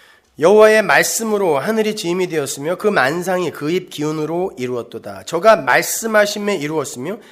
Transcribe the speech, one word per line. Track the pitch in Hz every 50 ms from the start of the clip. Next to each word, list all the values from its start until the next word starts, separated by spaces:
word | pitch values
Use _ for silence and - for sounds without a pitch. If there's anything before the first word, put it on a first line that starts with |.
| _ _ _ _ _ _ _ -
"여호와의 | 143 175 208 214 214 214 214 220 208
말씀으로 | 170 143 151 170 - - - 226 220 214 202 202 175 147 135
하늘이 | 135 196 226 220 214 214 214
지음이 | 214 - 170 175 185 185
되었으며 | 165 160 156 139 131 - 139 139 156 180
그 | 185 - 208
만상이 | 196 143 127 131 156 180 175 185 185 180 180 151 123
그 | - 143 151
입 | 175 185 - -
기운으로 | - - 147 151 156 156 151 151 165 175 180 - - 120
이루었도다. | 127 123 123 120 110 - - 110 - 104 98 95 95
저가 | - - 170 180 220 220
말씀하심에 | 180 139 131 127 156 165 - - - 226 226 214 214 208 202 - 208 202 202 202
이루었으며 | 165 143 147 160 156 135 - - 120 127 165 208 214 - -